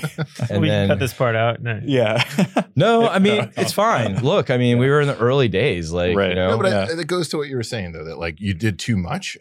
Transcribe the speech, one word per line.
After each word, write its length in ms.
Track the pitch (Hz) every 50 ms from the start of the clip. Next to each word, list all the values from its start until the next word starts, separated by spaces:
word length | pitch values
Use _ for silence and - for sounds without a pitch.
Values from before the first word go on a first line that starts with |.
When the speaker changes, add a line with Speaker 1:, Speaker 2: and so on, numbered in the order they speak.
| - 151 - - 156 - - - 127 117
Speaker 1:
And 120 | 104 101
Speaker 2:
We 60 | 104 104
Speaker 1:
then 220 | 104 101 101 98
Speaker 2:
can 60 | 98 -
cut 20 |
this 140 | 135 123 -
part 200 | - 131 120 113
out. 260 | 110 113 120 117 - 113
No. 160 | 120 113 104 -
Speaker 3:
Yeah. 380 | 147 139 127 117 107 110 120 120 -
<laughs> 480 | - 180 185 - - 254 190 - _
Speaker 1:
No, 260 | - 175 220 233 233 233
Speaker 3:
Yeah, 40 | 220
Speaker 1:
I 100 | 170 196
mean, 180 | 190 208 214 208
Speaker 3:
no, 60 | -
no. 60 | 117 - -
Speaker 1:
it's 160 | - - -
fine. 480 | - 202 226 220 139 113 104 95 - 117
Look, 260 | 139 190 196 143 -
I 80 | 131 123
mean, 200 | 123 120 120 120
we 60 | 127
Speaker 3:
Yeah. 60 | 135 143
Speaker 1:
were 80 | 151
in 60 | 147 143
the 100 | 131 -
early 320 | 113 120 131 143 135 113
days, 420 | 90 95 120 143 101 87 85 78
like, 200 | 82 87 87 90
you 60 | 87 98
Speaker 3:
Right. 180 | 98 92 90
Speaker 1:
know? 160 | 92 92 92
Speaker 4:
No, 60 | 95 113
but 80 | - -
I, 20 | 107 101 95 -
Speaker 3:
Yeah. 100 | - 165
Speaker 4:
it 80 | 170 147
goes 200 | 180 180 165 -
to 80 | - 160
what 120 | 143 147
you 60 | 135 127
were 60 | 113
saying, 280 | - - 113 92 87
though, 140 | 82 80 78
that, 120 | 80 80 71
like, 220 | 82 85 80 -
you 140 | 101 101 95
did 260 | 80 110 110 95 82
too 160 | - - 117 95
much. 400 | 87 82 - 190 - - - -